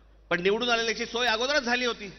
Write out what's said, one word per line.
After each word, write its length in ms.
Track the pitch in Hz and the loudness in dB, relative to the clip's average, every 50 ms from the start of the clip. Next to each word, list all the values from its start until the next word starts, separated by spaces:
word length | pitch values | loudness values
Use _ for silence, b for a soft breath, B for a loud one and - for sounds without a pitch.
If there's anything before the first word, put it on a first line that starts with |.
| - - - - - - | -20 -20 -20 -18 -6 -4
पण 100 | 175 175 | -2 0
निवडून 300 | 175 190 202 226 247 240 | 2 2 2 2 2 2
आलेल्याची 360 | 233 226 233 226 214 - 240 | 2 2 2 0 -2 -2 -4
सोय 200 | - - 233 247 | -4 -2 0 0
अगोदरच 360 | 233 220 220 247 269 294 302 247 | 2 2 2 0 0 0 0 0
झाली 220 | 233 240 247 247 | 0 0 0 0
होती, 240 | 240 220 - 208 190 147 | -2 -2 -4 -8 -14 -14